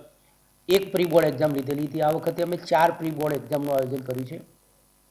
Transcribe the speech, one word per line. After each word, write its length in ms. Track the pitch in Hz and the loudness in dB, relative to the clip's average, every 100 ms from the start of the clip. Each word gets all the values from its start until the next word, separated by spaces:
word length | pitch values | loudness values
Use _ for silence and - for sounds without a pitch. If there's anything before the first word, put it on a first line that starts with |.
| - _ _ _ _ _ - | -10 _ _ _ _ _ 2
એક 240 | 190 190 | 2 2
પ્રી 120 | 185 | 0
બોર્ડ 220 | 175 170 156 | 4 4 4
એક્ઝામ 260 | 139 151 | 2 0
લીધેલી 340 | 139 - 143 151 | 0 -4 -4 -4
હતી, 140 | 156 | 0
આ 100 | 151 | 0
વખતે 320 | 160 165 165 | 0 -2 -4
અમે 140 | 170 175 | -4 -4
ચાર 360 | - 165 165 | 0 4 4
પ્રી 180 | 165 160 | 2 -6
બોર્ડ 240 | 147 151 | -2 -2
એક્ઝામનું 400 | 139 - 147 143 | -2 -2 -4 0
આયોજન 220 | 135 127 135 | 0 0 -4
કર્યું 300 | - 131 131 | -6 -6 -8
છે. 100 | 165 - _ _ _ _ _ _ | -12 -16 _ _ _ _ _ _